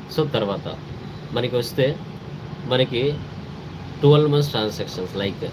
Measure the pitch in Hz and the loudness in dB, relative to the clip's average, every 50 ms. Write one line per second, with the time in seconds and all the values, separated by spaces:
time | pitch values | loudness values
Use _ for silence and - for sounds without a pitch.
0 | - - - - 156 143 - 113 107 101 98 90 - 85 76 - - - - - | -12 -6 0 0 0 2 2 0 0 0 -2 -2 -4 -8 -8 -8 -10 -10 -10 -10
1 | - - - - - - - 120 120 123 120 123 117 - - - 127 135 156 - | -10 -12 -12 -12 -10 -4 -2 0 0 2 0 0 -2 0 0 2 2 2 2 -2
2 | - - - - - - - - - - - - - - 127 127 131 - 123 117 | -6 -12 -12 -12 -12 -12 -12 -10 -10 -10 -10 -8 -2 0 4 4 4 2 2 0
3 | 127 143 151 147 - - - - - - - - - - - - - - - - | 2 2 0 -2 -6 -10 -10 -12 -12 -12 -12 -12 -12 -12 -12 -12 -12 -10 -2 4
4 | - 143 147 147 151 151 143 147 147 - - 117 107 104 101 - 101 - - - | 8 8 10 10 8 6 6 4 2 2 0 0 0 0 -2 -4 -6 -6 -6 -6
5 | 92 90 - 98 98 101 98 - - - | -6 -4 -4 -2 -2 -2 -2 -4 -6 -8